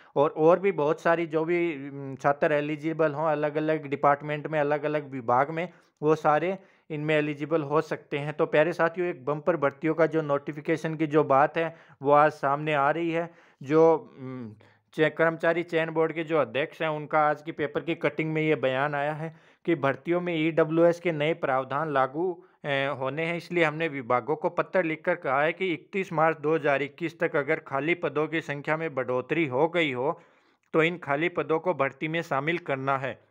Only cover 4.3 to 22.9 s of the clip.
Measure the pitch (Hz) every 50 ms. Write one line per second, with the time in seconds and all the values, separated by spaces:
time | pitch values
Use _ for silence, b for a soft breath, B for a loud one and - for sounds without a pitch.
4.3 | 151 151 143 147 156 151 143 147 151 147 143 151 151 151 143 131 135 131 113 120
5.3 | 123 127 143 147 160 165 180 175 b b b b b b 147 151 156 151 - 151
6.3 | 151 151 170 185 196 190 b b b b b b 156 147 151 156 156 151 147 151
7.3 | 147 139 151 143 165 156 143 139 147 160 156 - 156 143 - - 156 143 143 151
8.3 | 151 - 160 160 165 151 156 175 160 - 165 165 165 185 175 175 160 131 123 143
9.3 | 147 151 - 185 165 151 143 135 - - 160 160 156 170 160 156 156 160 156 143
10.3 | 143 139 - 165 143 151 143 170 160 156 - 160 160 151 160 147 147 151 151 131
11.3 | 135 135 151 151 - 165 165 160 160 B B B B B 139 143 143 147 151 151
12.3 | 147 - 147 139 143 151 151 156 151 139 139 147 156 165 170 165 160 165 170 170
13.3 | b b b b b b 135 131 156 160 165 165 160 143 131 - 69 - 131 131
14.3 | 131 127 117 107 107 _ b b b b b _ - 156 156 151 151 - 165 165
15.3 | 165 156 180 165 165 170 165 170 170 160 160 165 156 160 160 160 151 170 160 151
16.3 | 165 151 127 113 110 135 156 156 - - 165 156 151 151 147 - 160 151 151 151
17.3 | 147 147 - 165 156 - 147 143 - 156 139 165 165 - 165 143 - - 160 156
18.3 | 156 156 156 156 151 123 135 131 131 131 143 151 147 143 143 151 156 151 160 160
19.3 | b b b b b b - 175 165 143 135 139 131 - - 165 175 175 180 180
20.3 | 170 156 156 165 151 165 160 156 160 165 170 170 165 170 - 175 160 147 147 160
21.3 | 170 165 156 139 131 135 131 123 135 147 160 156 139 - - 131 139 160 185 185
22.3 | 170 170 B B B B - 147 139 139 139 139